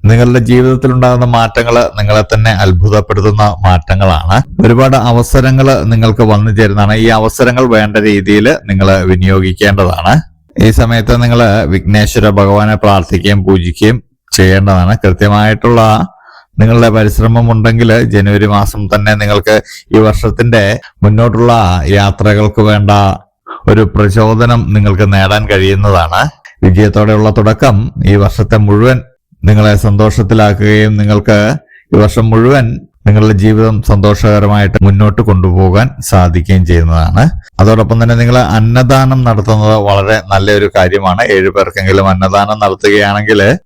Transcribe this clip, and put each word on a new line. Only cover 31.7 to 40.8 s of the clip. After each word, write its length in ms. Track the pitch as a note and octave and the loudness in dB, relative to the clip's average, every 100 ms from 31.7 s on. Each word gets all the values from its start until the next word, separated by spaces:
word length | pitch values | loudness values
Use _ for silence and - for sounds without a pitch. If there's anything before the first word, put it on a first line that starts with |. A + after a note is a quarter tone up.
| _ _ | _ _
ഈ 60 | - | 0
വർഷം 240 | G#2 A#2 A2 | 0 0 0
മുഴുവൻ 360 | A2+ A#2+ C#3 A#2 C3 - _ - | 2 2 2 0 -6 -14 _ 0
നിങ്ങളുടെ 280 | G#2+ G#2+ G2+ | 2 2 2
ജീവിതം 320 | G#2+ G#2+ A2 G#2+ - | 0 2 0 0 0
സന്തോഷകരമായിട്ട് 920 | G2+ G#2 G#2 A2 G#2 G2+ G#2 G2+ - G2 | 0 2 0 2 2 0 0 0 0 2
മുന്നോട്ട് 360 | G2 G#2 G2 | 2 0 0
കൊണ്ടുപോകാൻ 640 | G#2+ F#2 F2+ F2+ F#2+ F#2+ C3 - - | 0 0 0 0 2 0 -2 -6 -2
സാധിക്കുകയും 540 | F#2+ F2 F2 E2 F#2+ E2+ | 0 2 0 0 0 2
ചെയ്യുന്നതാണ്. 580 | E2+ E2 E2 D#2+ F2 D3 - - - | 0 2 0 0 0 0 -2 -14 -2
അതോടൊപ്പം 380 | G2+ A2 A2+ A#2 | 0 2 0 0
തന്നെ 160 | A#2 A#2 | 0 0
നിങ്ങൾ 220 | A#2+ B2 G2+ A2 | 2 0 0 0
അന്നദാനം 600 | A2 A#2+ B2 C3+ C3 C3 B2 | 0 0 2 2 2 0 0
നടത്തുന്നത് 480 | A2 G#2 G#2+ G#2+ A2 G2+ | -2 -2 0 0 0 0
വളരെ 300 | G2+ G2 A2 F#2 | 0 0 -2 0
നല്ലൊരു 360 | G2 G2 G#2 G2+ | -2 0 0 0
കാര്യമാണ്. 460 | G2 | 0